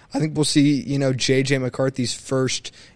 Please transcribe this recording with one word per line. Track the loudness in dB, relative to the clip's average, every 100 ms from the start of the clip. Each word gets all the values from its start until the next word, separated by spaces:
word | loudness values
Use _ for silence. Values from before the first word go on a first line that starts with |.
| -8 -4
I |
think | -2 0
we'll | 2
see, | 4 4 2
you | -2 0
know, | 0
J | 0 0 2
J | 2 0
McCarthy's | -2 -2 -2 -2 -4 -6
first, | -4 -2 0 -4 -8 -18 -20